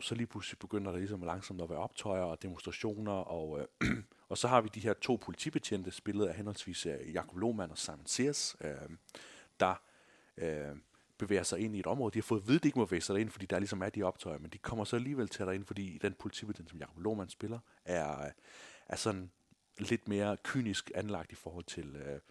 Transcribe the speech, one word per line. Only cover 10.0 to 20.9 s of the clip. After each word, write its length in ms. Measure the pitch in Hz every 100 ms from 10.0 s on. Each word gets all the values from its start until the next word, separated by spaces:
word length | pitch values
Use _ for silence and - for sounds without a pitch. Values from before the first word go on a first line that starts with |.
| - - _ -
øh, 400 | 82 76 73 71 - _ _ -
bevæger 240 | 98 98
sig 160 | - 90
ind 160 | 110 104
i 20 |
et 80 | 85
område. 280 | 131 113
De 40 | 110
har 40 |
fået 180 | - 110
at 60 | 101
vide, 100 | 160
at 60 |
de 60 | 147
ikke 100 | 135
må 60 |
bevæge 160 | 104 87
sig 140 | -
derind, 160 | 98 113
fordi 160 | - 95
der 120 | 92
ligesom 240 | 101 98
er 60 | 98
de 140 | 107
optøjer, 360 | 92 - 90 73
men 120 | 82
de 80 | 98
kommer 260 | - 113
så 120 | 104 120
alligevel 320 | 127 139 104
til 180 | - 92
derind, 180 | 98
fordi 340 | 98 104 95 78
den 120 | 101
politibetjent, 560 | 92 101 - 107 101 80
som 80 | 82
Jakob 200 | - 85
Lohmann 320 | 104 107 90
spiller, 280 | - 107 117 - -
er, 460 | 87 87 76 71 71 - - - - - -
er 100 | -
sådan 340 | 113 95 90 - _ _ _ -
lidt 300 | 104 117 -
mere 280 | 101 101 95
kynisk 480 | - 131 113 98 -